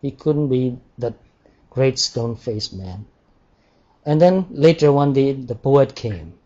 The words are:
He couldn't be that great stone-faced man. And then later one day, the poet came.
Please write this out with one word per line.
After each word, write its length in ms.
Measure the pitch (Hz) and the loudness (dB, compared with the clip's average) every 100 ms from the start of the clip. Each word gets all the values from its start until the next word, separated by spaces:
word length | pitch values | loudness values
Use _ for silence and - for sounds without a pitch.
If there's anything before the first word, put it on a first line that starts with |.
He 80 | 143 | -10
couldn't 380 | - 156 147 147 | -8 -4 -2 0
be 300 | 127 127 123 _ - | 0 -2 -6 _ -10
that 160 | 120 113 _ _ _ _ _ | -8 -8 _ _ _ _ _
great 280 | - 135 127 | -2 -2 0
stone-faced 760 | - - 117 113 - 107 - | -6 -4 -6 -6 -8 -8 -8
man. 320 | 95 92 92 107 _ _ _ _ _ _ _ _ _ | -12 -14 -14 -18 _ _ _ _ _ _ _ _ _
And 160 | - 151 | -2 4
then 260 | 175 185 185 | 4 4 -2
later 420 | 143 151 165 147 | 2 4 6 4
one 200 | 139 143 | 4 2
day, 200 | 135 139 | 2 0
the 220 | 139 123 | -2 -8
poet 400 | 117 135 139 135 | -6 2 2 2
came. 400 | - 120 95 78 - | -2 -10 -10 -12 -20